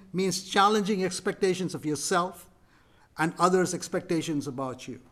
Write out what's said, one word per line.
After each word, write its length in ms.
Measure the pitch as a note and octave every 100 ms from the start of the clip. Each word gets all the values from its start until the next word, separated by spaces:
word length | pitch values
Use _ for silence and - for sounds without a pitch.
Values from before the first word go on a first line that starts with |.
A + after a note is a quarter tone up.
| -
means 320 | E3+ F#3+ F3
challenging 600 | - G#3 G3 G#3+ F#3+ G3+
expectations 720 | F#3 - - - F#3+ F3+ F3
of 100 | D#3
yourself 640 | D3 D3 - F#3 F3+ - - _ _ _ _ _ _ -
and 160 | D#3+ -
others' 360 | F3 F#3 F3
expectations 720 | E3 - - - E3 D#3 D3 C#3
about 420 | B2+ C3 B2 -
you. 120 | A#2 -